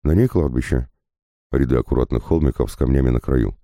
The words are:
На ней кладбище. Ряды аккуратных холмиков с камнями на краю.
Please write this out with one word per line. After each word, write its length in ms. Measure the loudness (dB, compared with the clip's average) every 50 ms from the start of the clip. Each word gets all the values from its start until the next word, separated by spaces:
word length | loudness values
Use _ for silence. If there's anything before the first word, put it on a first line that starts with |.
| 2
На 120 | 2 2
ней 140 | 4 2 2
кладбище. 600 | 0 0 -2 0 -2 -4 -2 -2 -2 -2 -2 -6 _ _ _ _ _ _ _ _ _ _ _ _
Ряды 240 | -2 -2 0 2 0
аккуратных 480 | -2 0 0 -2 -2 0 -2 -4 -6 -2
холмиков 480 | -2 0 2 2 0 0 -2 -4 -6
с 60 | -2
камнями 320 | -4 0 0 2 2 2 2
на 100 | 0 0
краю. 380 | -2 0 0 0 0 -2 -4 -10